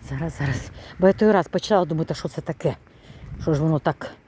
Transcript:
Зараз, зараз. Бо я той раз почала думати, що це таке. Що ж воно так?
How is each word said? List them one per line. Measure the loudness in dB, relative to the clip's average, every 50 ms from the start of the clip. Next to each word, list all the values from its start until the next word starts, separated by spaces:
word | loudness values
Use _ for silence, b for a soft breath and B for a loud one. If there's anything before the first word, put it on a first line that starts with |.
| -10 -8
Зараз, | -8 -6 -6 -6 -4 -4
зараз. | -2 -2 -2 -4 -6 -10 B B B B B B
Бо | 4
я | 4 6
той | 6 4 4 6
раз | 4 2 2
почала | -2 -4 0 2 2 2 4
думати, | 2 0 -2 -2 -2 -4
що | -6 -6 -8
це | -8 -8
таке. | -8 -8 -10 -2 -2 -4 -4 -4 -12 B B B B B B B B B B -6 -2
Що | 0 0
ж | 2 2
воно | 2 2 2
так? | 0 -2 -2 -2 -8 -14 -14 -16 _